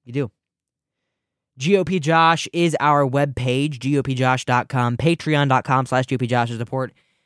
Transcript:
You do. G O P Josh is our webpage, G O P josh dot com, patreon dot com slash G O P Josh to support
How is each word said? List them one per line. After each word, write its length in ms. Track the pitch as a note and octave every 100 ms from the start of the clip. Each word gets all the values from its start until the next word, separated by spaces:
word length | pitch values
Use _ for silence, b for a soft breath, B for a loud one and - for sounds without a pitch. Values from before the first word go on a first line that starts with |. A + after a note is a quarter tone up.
You 80 | -
do. 200 | C3 B2 - _ _ _ _ _ _ _ _ _ _ _ -
G 200 | C#3+ G3+
O 80 | E3
P 140 | F#3
Josh 480 | D3 E3 E3 E3 -
is 240 | E3 E3+ D3+
our 280 | D3 C#3+ C#3
webpage, 720 | C#3 C#3+ B2+ B2+ B2+ D3 C3
G 180 | C3 C#3+
O 60 |
P 100 | C3+
josh 320 | B2+ B2+ B2+ -
dot 220 | B2 B2
com, 300 | C3 A#2+ A#2+
patreon 500 | E3 E3+ - D3 C#3+
dot 160 | B2+
com 220 | B2 C3 B2+
slash 200 | C3 B2+
G 100 | B2+
O 20 |
P 100 | B2
Josh 220 | B2 A#2
to 80 | A#2
support 360 | A#2 C3 C3 - _ _